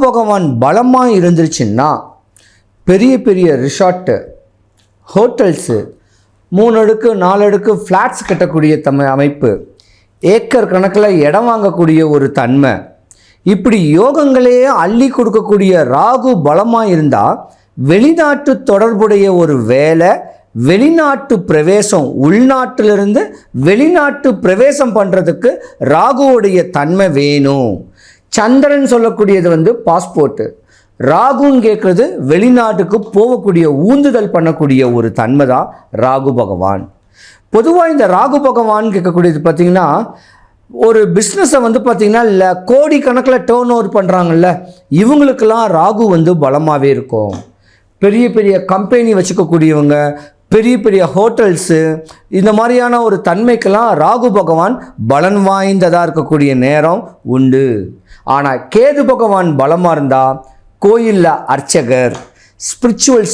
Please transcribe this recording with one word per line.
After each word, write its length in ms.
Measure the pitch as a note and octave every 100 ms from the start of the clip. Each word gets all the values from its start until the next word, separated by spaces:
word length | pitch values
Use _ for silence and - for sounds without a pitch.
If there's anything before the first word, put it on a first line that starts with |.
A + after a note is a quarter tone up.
பகவான் 420 | C4 A#3 G#3+ G3+ E3 A#2
பலமா 400 | C3 F#3+ B3 B3+ B3 G3+
இருந்துருச்சுன்னா, 680 | F3 E3+ D#3+ - A2+ G#2+ D3+ B2 - - _ _ _ _ _ _ -
பெரிய 240 | F3+ B3 C4 -
பெரிய 280 | F#3 E3+ C3+ C3+
ரிசார்ட்டு, 500 | - F#3 F3+ F3+ G2+ - - _ _ _ _ _ _ -
ஹோட்டல்ஸு, 720 | F#3+ A#3+ A#3+ G3+ D3+ - A2 - - _ _ _ _ _ F3+
மூணு 180 | A#3 A3
அடுக்கு, 280 | G#3+ A3 A#3 G#3 F3+
நாலு 200 | G3+ G#3
அடுக்கு 240 | G3+ F#3+ G3+
ஃப்ளாட்ஸ் 440 | - F#3 B3 - -
கட்டக்கூடிய 460 | F#3 F3+ D#3+ D3+ D3+ C#3+
தம-, 220 | C#3 C#3 C3+
அமைப்பு, 360 | C#3+ C#3+ A#2+ G2 - _ _ _ _ _ E3 A3
ஏக்கர் 360 | A#3 B3+ G3
கணக்குல 360 | F#3 F#3+ G3+ G#3 F3+ D3
இடம் 220 | F#3 A#3+
வாங்கக்கூடிய 520 | A3+ G3+ E3+ E3 D#3+ D#3 D3
ஒரு 140 | C3+ C#3+
தன்மை, 340 | A#2+ C3+ C#3 G2 - _ _ _ _ _ F3+
இப்படி 360 | G3 A#3 A3 D#3 D#3
யோகங்களே 580 | B3 D4+ C#4+ B3+ B3 B3 C4+ A3+ F3
அள்ளி 240 | A3+ C4+ -
கொடுக்கக்கூடிய 640 | A3+ G#3+ F#3+ G3+ F#3+ F3+ C3 C3+
ராகு 360 | G#3 A3 B3+ A3 D3
பலமா 360 | D#3+ A3+ A#3 A3 E3+
இருந்தா, 300 | D3+ A#2 A2+ G3 - _ _ - C3
வெளிநாட்டு 640 | F#3 C#4+ E4 D4+ C#4+ - C4 -
தொடர்புடைய 580 | G3+ A3+ G#3 G#3+ G3+ G3 F3+
ஒரு 160 | E3 C#3 A2
வேலை, 380 | C3 D3+ E3 F3 B3 - - _ A2 B2+
வெளிநாட்டு 680 | F#3+ C#4+ E4 D4+ C#4 C#4 G#3+ F#3
பிரவேசம், 560 | D#3 D3+ G#3 G#3 F3+ C3 - C#3+
உள்நாட்டிலிருந்து 960 | G3+ C4 C4 B3+ B3+ G#3 G3+ G3+ A3 G#4 - _ B2 C#3+
வெளிநாட்டு 640 | G#3 D#4 F4 C#4+ C#4+ C4 F#3+
பிரவேசம் 500 | G3+ F#3+ C4+ C#4 C4 G#3+
பண்றதுக்கு 540 | G3 F#3 F3 F3 A#3+ F4+ - - B2
ராகுவுடைய 680 | D3+ A3 C4 C#4 B3 G3+ F#3 - D3
தன்மை 300 | C#3+ F#3 F#3+ C#3
வேணும். 560 | C#3+ D3 C#3 C#3 A#2+ F2 - _ - _ _ -
சந்திரன் 500 | G#3+ C4 C#4+ C#4+ C4+
சொல்லக்கூடியது 540 | A#3+ A3+ F#3 G3+ G3 F3
வந்து 180 | E3 E3 A#3 -
பாஸ்போர்ட்டு. 580 | E3+ F3+ E3 C#3 - G#2+ - _ _ _ -
ராகுன்னு 600 | B2 E3 B3+ B3 C#4+ C4 A3
கேட்குறது 400 | G#3 F#3 F3+ D4 F#4 C3+
வெளிநாட்டுக்கு 680 | E3 A#3+ B3 A3+ G3 F3 G#3+ - G3
போகக்கூடிய, 500 | A#3 A#3+ G3 E3+ D#3+ C#3 F#3
ஊந்துதல் 440 | C#4 C#4+ A#3 G3+ E3+
பண்ணக்கூடிய 520 | D#3+ D#3+ D3 C3 B2+ A#2+
ஒரு 120 | A2+ A2+
தன்மை 260 | A2+ C#3 C3+
தான் 160 | B2+ F3 - _ G#2+
ராகு 300 | B2+ C3+ C3+ A#2+
பகவான். 460 | F#2+ F#2 F#2+ G2 - _ _ _ - _ _ G#3+
பொதுவா 280 | A3+ F4 E4
இந்த 140 | D4 G3+ F3+
ராகு 240 | C4 C#4 C4+
பகவான் 400 | A#3 A3 G#3+ A3+ F#3+
கேட்கக்கூடியது 460 | F3 F3 F3 D3+ E3
பார்த்தீங்கன்னா, 380 | D#3 F3 F#3 D#3+ D#3+ A3+ - _ _ _ _ _ - A3+
ஒரு 160 | A3 G3+ E3+
பிஸ்னஸை 440 | - G4 E4+ C#4+ A#3
வந்து 140 | A3+ A3+
பார்த்தீங்கன்னா, 340 | G3 G#3 A3+ A#3
இல்ல, 160 | F#3+ F#3 F3+ -
கோடிக்கணக்குல 680 | C4 D4+ D4 B3+ B3 B3+ B3+ B3+
டர்ன் 240 | A#3+ B3 A#3+
ஓவர் 160 | G3+ G#3+
பண்றாங்கல்ல, 520 | F#3 F3+ F3 E3 F3+ E3+ - - _ D3
இவங்களுக்கெல்லாம் 640 | A3 D4 C#4+ B3 A3 A3+ A3 D#3+
ராகு 300 | F3+ G#3+ A3+ E3+
வந்து 180 | E3 F3+ C#3
பலமாவே 460 | C#3+ D#3 D3 C#3 C3+
இருக்கும். 400 | C3+ A2 G#2 F#2+ - _ _ _ _ _
பெரிய 220 | G3 A3+ A#3+
பெரிய 220 | A3 G3+ F#3 -
கம்பெனி 400 | F#3+ G3 B3 A#3 G3+
வச்சுக்கக்கூடியவங்க, 760 | F3+ F#3 D#3+ E3+ D#3+ D3+ D3 D3 D3 D3 - _ _
பெரிய 200 | G#3+ A#3 B3
பெரிய 200 | A3 G3 E3+
ஹோட்டல்ஸு, 640 | D3+ A3+ A3+ G#3+ E3+ - D#3+ D#3+ D#3 D#3+ - _ F#3
இந்த 120 | G3+ G#3+
மாதிரியான 420 | A#3 B3 A#3+ A#3+ A3+
ஒரு 100 | G3 F3+
தன்மைக்கெல்லாம் 600 | F3+ A#3 A3+ F#3+ G#3 A#3 E3
ராகு 280 | E3 A#3 A#3+ G3+
பகவான் 400 | E3 E3 F#3 B3+ - - A2
பலன் 280 | C#3 F3+ G3+ F#3+
வாய்ந்ததா 540 | G3 F#3+ G3 F3+ F3 E3+
இருக்கக்கூடிய 460 | D#3 C#3 D#3 C#3+ C3 B2+
நேரம் 360 | D3+ D#3 G3 - - A2+ B2+
உண்டு. 300 | C3 C3 C3+ G#2+ F2+ - _ - - C3+
ஆனா 160 | C#3+ B2+ - G#3+
கேது 280 | C4+ C#4+ B3
பகவான் 400 | B3+ A3+ G3 F3+ C#3+
பலமா 340 | C3+ E3+ F3+ D#3
இருந்தா, 280 | C#3 C3 C3 C3+ - _ _ _ G3+
கோயில்ல 420 | A#3 A3+ G3+ E3+ D3 - C#3
அர்ச்சகர், 600 | - E3+ A#2+ B2+ B2 A#2+ - _ _ _ -
ஸ்பிரிச்சுவல் 600 | - A#3+ A3 - B3 G#3